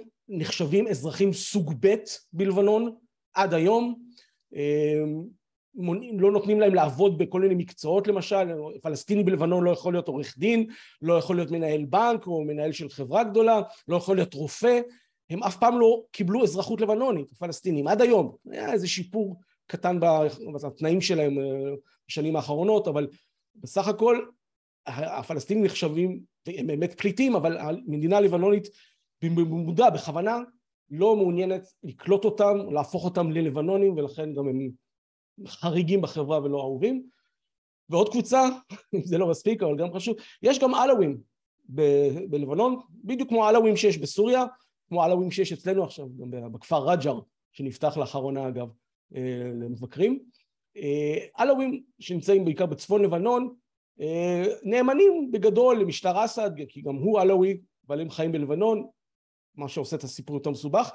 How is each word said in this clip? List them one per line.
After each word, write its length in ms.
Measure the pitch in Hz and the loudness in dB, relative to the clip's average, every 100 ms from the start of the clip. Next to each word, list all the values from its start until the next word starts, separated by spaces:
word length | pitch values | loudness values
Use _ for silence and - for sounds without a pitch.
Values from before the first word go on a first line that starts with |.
| - _ - | -6 _ -10
נחשבים 600 | 185 156 - 156 190 233 | -8 -6 -4 0 2 2
אזרחים 440 | 147 151 - 196 | -2 -4 0 0
סוג 420 | 180 - 208 156 135 | 0 -2 -2 -2 0
ב' 140 | 190 220 - - _ | 2 2 -2 -16 _
בלבנון 600 | 165 196 190 202 214 233 226 _ _ _ | -4 -2 2 2 2 0 -8 _ _ _
עד 200 | - 196 | -2 0
היום, 400 | 165 170 233 240 233 - - _ _ _ | 2 2 2 0 -6 -14 -20 _ _ _
אה, 500 | - 147 147 151 151 151 156 185 - _ _ _ | -6 -2 0 0 0 -2 -6 -10 -18 _ _ _
מונעים, 460 | 262 180 185 247 208 | -8 -4 -4 -6 2
לא 120 | 196 | 2
נותנים 280 | 202 202 214 | 2 2 4
להם 140 | 208 | 4
לעבוד 440 | 185 151 131 202 160 | 4 2 4 2 2
בכל 220 | 170 185 | -2 2
מיני 140 | 190 | 2
מקצועות, 520 | 180 - - 156 190 208 | 2 -2 -8 0 0 2
למשל, 460 | 196 175 196 180 160 151 - | -2 0 0 0 -4 -10 -10
פלסטיני 420 | 160 147 - 208 | -8 -8 -2 2
בלבנון 400 | 190 185 165 180 | 2 2 2 2
לא 60 | 175 | 2
יכול 240 | 175 180 | 2 0
להיות 140 | 175 165 | -4 -4
עורך 300 | 139 143 127 | -6 -8 -4
דין, 280 | 196 233 220 - - - | 0 2 0 -6 -20 -8
לא 120 | 156 | 0
יכול 220 | 170 - 175 | 0 2 -2
להיות 140 | 160 | -2
מנהל 340 | 165 160 151 | -2 0 -2
בנק 420 | 143 185 233 226 180 | 0 2 2 0 -4
או 180 | 165 | -6
מנהל 280 | 151 151 151 | -4 -4 -4
של 160 | 147 151 | -6 -12
חברה 360 | - 127 180 | -10 -2 0
גדולה, 360 | 233 208 226 220 - - - | 2 2 4 4 0 -10 -4
לא 80 | 175 | -2
יכול 200 | 175 190 | 0 0
להיות 180 | 170 | 0
רופא, 460 | 139 147 - 233 240 240 - _ _ - | -4 -8 -2 2 2 0 -12 _ _ -10
הם 120 | 170 | -6
אף 140 | 196 180 | -4 2
פעם 240 | 226 240 | 2 6
לא 220 | 226 233 - | 4 4 -2
קיבלו 320 | - 180 220 | -4 -2 2
אזרחות 380 | 214 175 - 208 | 2 0 -4 -2
לבנונית, 500 | 208 214 262 185 139 | 0 0 0 -2 -6
הפלסטינים, 560 | - 175 160 185 151 143 | -10 -10 -8 -4 -2 0
עד 120 | 208 | 4
היום. 360 | 240 220 143 - - | 6 4 2 -6 -16
היה 220 | - - | -10 -2
איזה 160 | 220 175 | -2 -2
שיפור 480 | 185 180 208 196 180 _ _ _ | -6 -6 -4 -4 -6 _ _ _
קטן 340 | 175 180 180 | -4 -2 2
ב-, 260 | 170 156 151 - 226 | 4 4 2 -2 -12
בתנאים 480 | 147 143 139 156 180 | -10 -10 -4 0 0
שלהם, 380 | 180 165 147 139 | 2 2 2 0
אה, 360 | 135 135 139 139 _ _ - | -2 -4 -6 -8 _ _ -14
בשנים 280 | 160 156 160 | -6 -2 -2
האחרונות, 520 | 120 147 196 214 185 | -2 -2 2 2 2
אבל 200 | 147 143 - _ _ _ _ | -2 -4 -8 _ _ _ _
בסך 320 | - 196 190 | -8 -4 -2
הכל, 320 | 208 226 240 - _ _ _ _ _ - | 2 2 2 -2 _ _ _ _ _ -14
ה-, 320 | 127 160 165 | -8 -8 -8
הפלסטינים 460 | 120 160 - 214 | -6 -8 -2 2
נחשבים, 560 | 196 - 165 156 185 180 - _ - | 2 0 -4 0 -2 -4 -14 _ -14
הם 200 | 180 160 | -8 -6
באמת 340 | 147 175 - | -2 -4 -2
פליטים, 360 | 208 202 269 208 | -4 0 0 2
אבל 220 | 160 165 | 0 -2
המדינה 580 | 151 170 247 147 160 202 | -4 -6 -6 -4 2 4
הלבנונית, 520 | 202 175 190 208 - _ _ _ _ - | 4 4 2 2 0 _ _ _ _ -6
במודע, 680 | 165 170 165 165 165 170 240 | -2 0 0 0 -4 4 4
בכוונה, 480 | 156 - 156 202 240 240 _ _ _ _ | 4 -6 -4 -2 -4 -6 _ _ _ _
לא 260 | 147 208 220 | 0 2 4
מעוניינת 500 | 185 175 185 185 - _ | 2 0 -2 -4 -8 _
לקלוט 420 | 170 - 175 196 | -16 -10 0 2
אותם, 320 | 208 214 202 202 196 | 2 2 2 2 0
להפוך 320 | 147 143 180 | -4 -2 -4
אותם 260 | 175 180 165 | -4 -2 -2
ללבנונים, 640 | 156 160 135 160 196 196 165 | 0 -2 -2 -2 2 2 2
ולכן 380 | 143 143 156 | -4 -6 -8
גם 140 | 139 139 | -4 -4
הם 220 | 131 135 131 _ _ _ _ _ - 196 | -4 -6 -10 _ _ _ _ _ -20 -20
חריגים 540 | - 175 165 165 196 | -6 -2 0 2 0
בחברה 420 | 151 156 143 156 | 0 -4 -2 -2
ולא 180 | 143 143 | -2 -4
אהובים. 460 | 135 135 208 262 254 _ _ _ _ _ _ _ - | -4 -2 -2 -2 -8 _ _ _ _ _ _ _ -4
ועוד 200 | 170 214 | 0 2
קבוצה, 340 | 240 - 262 262 254 - | 0 2 4 4 2 -12
<laughs> 380 | 196 - 196 180 | -20 -8 -6 -2
זה 80 | 175 | 0
לא 100 | 180 | 0
מספיק, 340 | 160 208 226 | 0 0 0
אבל 140 | 175 143 | 0 0
גם 180 | 175 | -2
חשוב, 220 | 180 202 220 - - | -4 -6 -6 -8 -2
יש 160 | 214 269 | 0 2
גם 160 | 262 | 2
עלווים 440 | 254 262 247 160 131 - _ _ _ _ | 2 4 4 4 0 -10 _ _ _ _
ב-, 560 | 131 147 143 143 147 196 | 0 4 4 4 0 -4
בלבנון, 500 | 147 135 156 247 247 - | -4 -2 0 0 0 -8
בדיוק 380 | - 196 254 262 | -18 -8 -6 0
כמו 180 | 226 214 | 2 4
עלווים 300 | 233 226 202 | 6 6 4
שיש 220 | 208 160 | 2 2
בסוריה, 460 | 151 - 220 254 247 - _ _ - | -4 0 2 2 0 -6 _ _ -8
כמו 140 | 175 | 0
עלווים 280 | 165 180 180 | 2 2 0
שיש 220 | 180 185 | -2 -4
אצלנו 320 | 165 180 190 | -4 -2 -2
עכשיו, 240 | 170 - 135 127 | -2 -6 -16 -14
גם 140 | 123 | -12
ב-, 220 | 123 117 | -12 -12
בכפר 360 | 113 - 156 135 | -14 -2 0 2
רג'ר, 320 | 175 143 117 - _ _ | 2 0 -4 -8 _ _
שנפתח 440 | - 139 127 151 151 | -10 -10 -2 -2 -2
לאחרונה, 520 | 127 139 135 139 131 | -6 -4 -6 -4 -6
אגב, 200 | 127 120 - _ _ _ 135 | -6 -10 -14 _ _ _ -8
אה, 340 | 127 123 123 | -6 -6 -6
למבקרים. 680 | 120 117 117 127 139 208 269 - _ _ _ _ - | -8 -8 -10 -10 0 0 0 -8 _ _ _ _ -10
אה, 500 | 147 147 147 151 - | -6 -4 -2 -4 -8
עלווים 480 | - 254 262 269 - - _ | -2 0 2 0 -4 -10 _
שנמצאים 460 | - 175 190 196 | -8 -6 2 4
בעיקר 220 | 170 151 180 | 4 0 -2
בצפון 360 | 139 - 202 | -4 -2 2
לבנון, 520 | 190 170 214 247 254 - _ _ _ - | 2 2 0 0 -2 -10 _ _ _ -10
אה, 440 | 151 170 175 175 185 - | -6 -2 -2 0 -2 -2
נאמנים 680 | 190 240 254 277 392 339 269 | -2 0 2 6 6 6 0
בגדול 480 | 233 208 196 247 233 | 2 2 6 4 4
למשטר 440 | 185 147 185 180 | 0 -2 -2 0
אסד, 260 | 226 233 208 151 143 | 0 -2 -4 -4 -14
כי 140 | - | -12
גם 120 | 143 | -8
הוא 260 | 143 180 208 | -4 0 4
עלווי, 400 | 185 190 185 185 _ _ - | 4 6 4 0 _ _ -8
אבל 120 | 143 | -6
הם 100 | 165 | -6
חיים 220 | - 165 | -4 -2
בלבנון, 540 | 160 143 156 214 214 - _ _ _ _ _ _ - | -2 -2 0 0 0 -4 _ _ _ _ _ _ -14
מה 120 | 139 | -10
שעושה 280 | 156 135 156 | -8 -8 -8
את 80 | |
הסיפור 320 | 131 - 131 147 | -10 -14 -10 -8
יותר 140 | 151 | -6
מסובך, 400 | 143 147 185 233 | -6 -2 0 -2